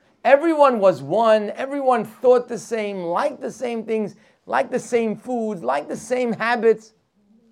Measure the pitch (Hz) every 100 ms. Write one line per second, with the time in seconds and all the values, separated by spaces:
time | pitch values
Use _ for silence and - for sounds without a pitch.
0 | _ _ 226 277 330 302 277 233 190 139
1 | 139 202 226 220 208 - 269 285 262 240
2 | 214 - 247 247 247 226 - 226 208 196
3 | 170 180 294 240 262 - 247 226 220 220
4 | 208 - _ _ - 247 262 247 - 240
5 | 226 214 247 247 220 185 247 285 294 269
6 | - 254 240 190 220 240 226 220 - _
7 | _ _ _ _ _